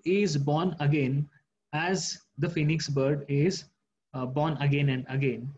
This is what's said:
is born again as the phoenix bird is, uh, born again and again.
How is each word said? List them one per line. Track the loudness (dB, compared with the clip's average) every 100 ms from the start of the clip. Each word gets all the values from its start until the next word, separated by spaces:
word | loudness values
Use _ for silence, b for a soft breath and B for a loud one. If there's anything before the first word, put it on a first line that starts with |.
| 0
is | 2 2 0
born | 0 2 0 0
again | 2 2 2 0 -4 b b _ -8
as | -4 -2 -2 -4 -10 _ -6
the | -4
phoenix | 0 2 0 0
bird | 0 0 0 0
is, | 2 2 0 -8 _ _ _ _
uh, | -8 -4
born | -2 -2 0
again | 2 2 2
and | 0 -2
again. | -2 0 -2 -8